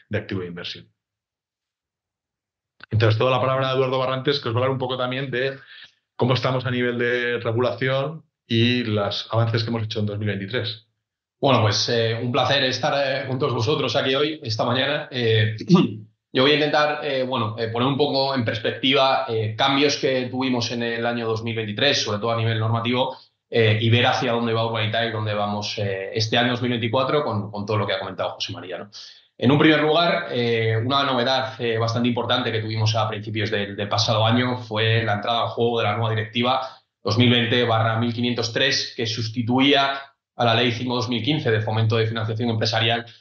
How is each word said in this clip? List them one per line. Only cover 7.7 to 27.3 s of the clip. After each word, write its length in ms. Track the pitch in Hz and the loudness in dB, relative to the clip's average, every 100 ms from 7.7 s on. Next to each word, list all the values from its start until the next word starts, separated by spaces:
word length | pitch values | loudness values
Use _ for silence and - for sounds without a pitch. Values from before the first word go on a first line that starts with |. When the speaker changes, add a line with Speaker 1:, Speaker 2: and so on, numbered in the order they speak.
| - 131 135 143 160 - _ - | -2 -2 0 -2 -8 -18 _ -2
Speaker 1:
y 320 | 117 120 123 | 2 4 2
los 460 | 113 104 101 - - | 0 -2 -2 -4 -4
avances 320 | 113 113 113 | 0 0 0
que 60 | 113 | -2
hemos 140 | 117 | -4
hecho 180 | 110 113 | -4 -4
en 60 | 104 | -4
dos 120 | 101 | -2
mil 100 | 104 | -4
veintitrés. 600 | 98 98 127 110 - _ _ _ _ _ - | -4 -4 -4 -6 -10 _ _ _ _ _ -2
Speaker 2:
Bueno, 220 | 143 120 | 2 4
pues, 260 | 107 104 - | 4 2 0
eh, 280 | 117 113 113 | 2 0 0
un 140 | 123 | -2
placer 320 | 135 - 139 | 0 2 2
estar, 300 | 131 123 151 139 | 0 0 0 0
eh, 320 | 135 139 127 | 0 -2 -4
con 100 | 127 | -2
todos 140 | 147 | -2
vosotros 420 | 120 117 151 131 | 0 0 0 0
aquí 200 | 139 127 | 0 2
hoy, 260 | 135 156 156 | 2 0 -2
esta 220 | 127 110 | -6 -2
mañana. 420 | 123 127 135 151 - | 0 0 0 -2 -4
Eh, 440 | 131 117 110 107 107 - 180 120 | -2 2 4 2 -2 4 4 4
<clears throat> 380 | 107 - _ _ | -2 -16 _ _
yo 120 | 135 | 2
voy 80 | 135 | 4
a 20 | |
intentar, 500 | 151 147 151 151 - | 4 2 2 0 -2
eh, 200 | 151 135 | -4 -4
bueno, 320 | 127 127 110 113 | -2 -2 -2 -4
eh, 100 | 113 | -4
poner 180 | 117 131 | 0 0
un 120 | 135 | 2
poco 360 | 143 135 135 | 0 0 0
en 120 | 135 117 | 0 -2
perspectiva, 800 | 117 127 - 131 139 135 135 - | -2 -4 0 2 4 4 2 0
eh, 260 | 113 107 | -2 -2
cambios 440 | 110 135 139 143 - | 0 0 2 2 2
que 320 | 139 131 127 | 0 0 -2
tuvimos 400 | 127 131 123 117 | -4 -2 -2 -2
en 120 | 120 | -4
el 220 | 117 117 | -4 -2
año 220 | 117 120 113 | -2 -2 -2
dos 160 | 107 | -4
mil 120 | 117 | -4
veintitrés, 480 | 113 104 104 139 135 | -4 -4 0 0 0
sobre 180 | 113 104 | -2 -2
todo 100 | 113 | -2
a 60 | 113 | 0
nivel 200 | 113 113 | 0 0
normativo, 600 | 110 113 120 123 131 - - _ - | 0 0 0 0 -2 -4 -16 _ -4
eh, 280 | 117 110 104 | 2 4 4
y 80 | 113 | 4
ver 160 | 117 127 | 4 4
hacia 260 | 123 127 | 2 0
dónde 220 | 117 117 | 0 0
va 100 | 113 | 0
Urbanita 400 | 113 113 107 113 | 0 -2 -2 -2
y 80 | 113 | -2
dónde 220 | 107 107 | -2 -2
vamos, 420 | 104 104 104 104 - | -2 -2 -2 -6 -4
eh, 360 | 101 95 95 | -4 -4 -4
este 240 | 113 110 120 | -2 0 2
año 140 | 123 | 0
dos 100 | 120 | 0
mil 80 | 123 | -2
veinticuatro 520 | 120 117 131 135 147 | -2 0 0 0 0
con, 280 | 131 | 0